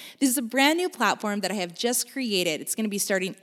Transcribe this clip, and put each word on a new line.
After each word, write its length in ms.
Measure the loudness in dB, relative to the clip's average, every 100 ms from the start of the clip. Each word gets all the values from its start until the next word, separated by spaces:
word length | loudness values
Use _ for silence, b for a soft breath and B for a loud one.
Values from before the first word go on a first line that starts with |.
| B 0
This 100 | 0
is 80 | 2
a 60 |
brand 340 | 0 2 4 4
new 140 | 0
platform 500 | 0 0 2 -2 -2
that 100 | -2
I 40 |
have 200 | -2 -4
just 380 | -2 0 0 -2
created. 480 | -4 0 2 2 0
It's 140 | -4
gonna 160 | -4 -2
be 80 | -2
starting 360 | 0 0 -2 -2